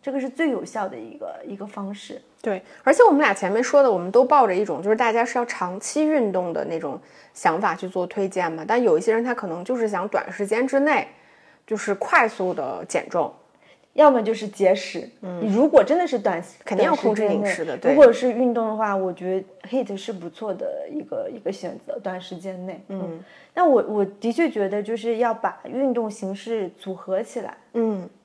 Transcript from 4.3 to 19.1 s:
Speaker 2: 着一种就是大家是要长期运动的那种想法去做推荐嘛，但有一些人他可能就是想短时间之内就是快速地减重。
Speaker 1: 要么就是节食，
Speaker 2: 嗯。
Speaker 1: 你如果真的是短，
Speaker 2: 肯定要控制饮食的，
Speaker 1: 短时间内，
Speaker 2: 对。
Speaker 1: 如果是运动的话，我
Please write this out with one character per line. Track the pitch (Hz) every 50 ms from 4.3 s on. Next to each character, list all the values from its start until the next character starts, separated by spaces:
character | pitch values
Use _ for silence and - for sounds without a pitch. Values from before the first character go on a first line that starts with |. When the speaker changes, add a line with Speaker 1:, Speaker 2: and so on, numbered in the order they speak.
| - 285 254
Speaker 2:
着 | 208 185
一 | 185 214
种 | - 165 143
就 | 170 202
是 | 220
大 | 220 240 226
家 | 220 233 233
是 | 233 -
要 | 254 240
长 | 240 - - 185 180 185 202
期 | - - - 302 311
运 | 302 311 294 233 202
动 | 190 185 180 175 165
的 | 160 143
那 | - 170 165
种 | - 143 127 - - - - - - _ _
想 | - - 175 160 175
法 | 208 190 165
去 | - - 185
做 | - 185 180
推 | 180 - 208 196 185
荐 | 190 185 175 165
嘛， | 165 160 160
但 | 208 226 247
有 | 247 214 160
一 | 160
些 | - 226 220
人 | 233
他 | 240 254 240
可 | - -
能 | 185 165 175 180
就 | - 254
是 | 240 226
想 | 214 208 175 185
短 | 214 - - - -
时 | 185 - 208
间 | 196 214 226 262
之 | 262 - 277
内 | 277 302 285 214 - - - _ _ _ _ _ _ _ _ _ _
就 | - 220
是 | 208 - - 202
快 | 196 - - - - 156
速 | 220 220 - 190 185 180
地 | 175 139 127 135 87 -
减 | - - 180 - -
重。 | - 175 147 - - - _ _ _ _ _ _ _ _ _ _ _
Speaker 1:
要 | - 302 294
么 | 262 240
就 | 208 214
是 | 226 202 214
节 | 202 - - 196 185 190
食， | - - - - - - - _ _
Speaker 2:
嗯。 | - 185 180 175
Speaker 1:
你 | 170 220 196
如 | 226 285
果 | 302 - 285 196
真 | 202 294
的 | 349 349
是 | 302 262 226
短， | 208 214 180 170 175 - - _ -
Speaker 2:
肯 | - 214
定 | - 233
要 | 330 311
控 | - - 233 214
制 | 208 214
饮 | 202 202 202 202
食 | 202 180 170 160
的， | 165 131
Speaker 1:
短 | -
时 |
间 |
内， |
Speaker 2:
对。 | - - 277
Speaker 1:
如 | 294
果 | 285 240 226
是 | 240 254 254
运 | 220 233 254 247 233
动 | 233 226 220
的 | 214
话， | 214 220 208 202
我 | 196 190 185